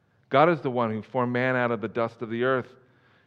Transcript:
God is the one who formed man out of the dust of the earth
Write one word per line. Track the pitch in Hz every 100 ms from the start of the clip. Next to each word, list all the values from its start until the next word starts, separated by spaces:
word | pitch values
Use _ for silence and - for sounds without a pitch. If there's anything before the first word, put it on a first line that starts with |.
| _ _ -
God | 135 165
is | 165
the | 139
one | 123 113
who | 110
formed | 101 127 123
man | 123 127 127
out | 120
of | 113
the | 107
dust | 117 113 -
of | 110
the | 117
earth | 127 131 123 - _ _ _ _